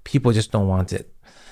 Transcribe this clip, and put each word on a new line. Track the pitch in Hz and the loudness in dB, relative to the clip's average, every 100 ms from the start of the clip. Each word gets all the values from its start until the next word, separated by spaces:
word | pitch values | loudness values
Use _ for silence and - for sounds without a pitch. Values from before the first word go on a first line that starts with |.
people | - 139 123 | -4 0 2
just | 107 - | 2 0
don't | 107 95 | 0 0
want | 95 92 | 0 -2
it. | 95 - - - - - | -6 -10 -20 -20 -20 -20